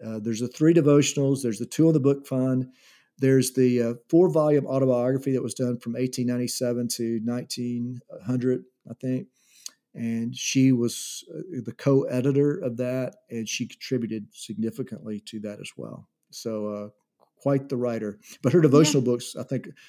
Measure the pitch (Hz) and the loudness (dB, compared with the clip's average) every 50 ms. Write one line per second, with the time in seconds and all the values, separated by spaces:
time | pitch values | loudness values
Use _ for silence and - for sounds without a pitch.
0 | 117 110 110 110 104 117 110 107 123 120 - - 156 160 170 165 139 147 143 147 | -12 -10 -10 -6 -4 -4 -4 -4 -6 -8 -2 2 4 6 6 6 6 8 6 6
1 | 139 - - 147 139 139 139 135 127 117 104 101 117 - - - 160 165 156 143 | 6 4 0 0 0 0 0 0 0 -2 -4 -4 -6 -4 2 4 4 6 4 4
2 | 127 139 139 139 - - 135 131 131 131 131 131 127 - _ _ _ _ _ _ | 4 4 2 2 -2 -4 -2 0 0 0 0 -2 -2 -4 _ _ _ _ _ _
3 | _ _ _ - 135 135 135 131 123 - - 131 127 123 123 120 117 117 120 - | _ _ _ 0 2 4 6 4 4 2 2 4 4 4 4 2 0 0 -4 -6
4 | _ _ 165 170 185 175 151 160 151 151 147 139 135 - 131 135 135 131 123 120 | _ _ 4 6 6 6 4 2 4 4 4 2 2 0 0 2 2 2 2 2
5 | 120 127 135 135 - 139 131 123 - 113 - - 127 123 120 117 - 117 117 123 | 2 0 0 -2 -2 -2 -2 -2 -2 -4 -4 -4 -4 -4 -4 -4 -6 -8 -4 -4
6 | 131 127 - 127 120 123 123 123 123 120 - - 131 120 120 123 120 117 - - | -4 -4 -2 -4 -2 -2 -2 -2 -4 -6 -4 -4 -2 -2 -2 -2 -4 -4 -4 -4
7 | 117 117 117 110 110 120 120 123 - - - 123 123 120 120 120 120 123 123 123 | -4 -4 -2 -2 -4 -4 -6 -6 -8 -8 -8 -8 -6 -6 -4 -6 -6 -6 -8 -12
8 | - - - - - 123 127 123 123 127 127 127 - _ _ _ _ - - - | -14 -18 -20 -10 -6 -4 -2 0 0 0 0 -2 -4 _ _ _ _ -18 -14 -8
9 | 135 127 127 131 - - _ _ _ _ _ _ _ - - _ _ _ - - | -6 -4 -4 -4 -6 -10 _ _ _ _ _ _ _ -20 -20 _ _ _ -12 -8
10 | 117 117 117 113 117 123 127 - - - - 135 131 131 127 117 120 113 - - | -6 -4 -4 -4 -4 -6 -8 -8 -8 -2 2 4 4 4 4 4 0 -2 -4 -6
11 | - - - - - - 156 156 - 190 131 127 110 117 - - - 143 135 135 | -10 -12 -14 -14 -16 -14 -14 -14 -12 -10 -12 -10 -10 -10 -12 -2 2 2 4 4
12 | - - 127 127 127 143 135 143 143 147 143 196 - 123 117 120 127 123 127 131 | 2 0 -2 0 0 2 2 2 2 2 0 -2 -4 -6 -4 -4 -4 -4 -4 -4
13 | 127 120 - _ _ _ 117 113 110 - - - 117 - - - - - 131 120 | -6 -8 -10 _ _ _ -10 -8 -8 -8 -6 -8 -8 -10 -10 -14 -6 -4 -4 -4
14 | 113 107 110 110 104 - _ - - - 101 110 113 113 - - 127 - 107 - | -2 -4 -6 -8 -10 -12 _ -18 -14 -10 -6 -4 -4 -4 -4 -8 -10 -10 -12 -12
15 | - 110 107 101 - - 113 107 104 104 104 - - - - - 58 55 - - | -10 -10 -10 -10 -12 -12 -12 -10 -10 -10 -12 -12 -16 -16 -14 -14 -14 -14 -14 -16
16 | 104 _ _ _ _ _ - - - 117 110 107 104 104 104 104 104 107 - _ | -18 _ _ _ _ _ -20 -12 -8 -8 -6 -6 -6 -6 -6 -8 -10 -12 -16 _
17 | _ _ _ _ _ _ _ _ - 143 143 139 139 - 135 120 123 120 117 110 | _ _ _ _ _ _ _ _ -2 0 0 0 0 -4 -4 -4 -2 -4 -4 -4
18 | 107 104 101 - _ - - - - 123 170 180 156 139 131 147 156 - - 135 | -6 -6 -8 -10 _ -20 -12 -2 0 2 4 6 6 8 8 8 6 6 4 2
19 | 113 123 123 120 - - - 127 123 - 135 113 - 165 - - - | 2 2 0 -2 -4 -10 -12 -12 -8 -6 -8 -8 -8 -10 -16 -20 -20